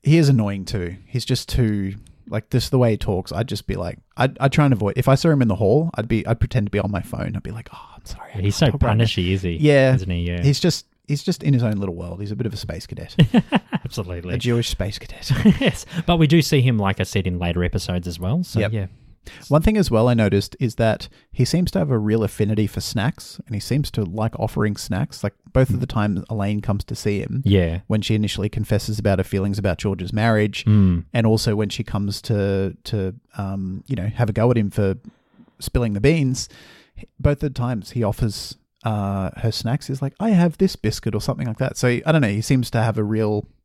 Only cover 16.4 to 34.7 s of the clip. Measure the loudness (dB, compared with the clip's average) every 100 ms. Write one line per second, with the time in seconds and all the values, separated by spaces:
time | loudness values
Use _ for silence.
16.4 | 4 2 4 2 0 0 -2 -2 -2 -2
17.4 | -2 0 0 -2 -2 -4 -4 -6 -2 -2
18.4 | -2 -2 -2 -2 -6 -10 -20 -20 -20 -20
19.4 | 0 2 4 2 2 4 4 4 4 2
20.4 | 0 -4 -4 0 0 0 -6 _ _ -2
21.4 | 0 2 0 0 0 0 2 2 0 0
22.4 | 0 2 0 -2 -6 -2 -2 -4 -16 -18
23.4 | -8 -8 -2 -2 -2 -4 -4 -2 -4 -2
24.4 | -4 -2 -2 -2 -4 -4 -4 -4 -8 _
25.4 | -2 2 2 0 -2 -2 -2 -2 -4 -4
26.4 | -2 -2 -2 -4 -4 -6 -4 -4 -4 -2
27.4 | 2 4 2 -2 -2 -4 0 0 0 -2
28.4 | -4 -4 -2 -2 -2 -2 0 0 0 -2
29.4 | -2 -2 -2 -2 -4 -4 -4 0 2 2
30.4 | 2 0 4 6 6 2 0 0 4 4
31.4 | 2 0 -2 -4 -4 -4 -4 -6 -2 0
32.4 | 0 0 -2 -6 -6 -4 -4 -8 _ -10
33.4 | -6 -6 -6 -8 -6 -4 -4 -2 -2 2
34.4 | 2 2 0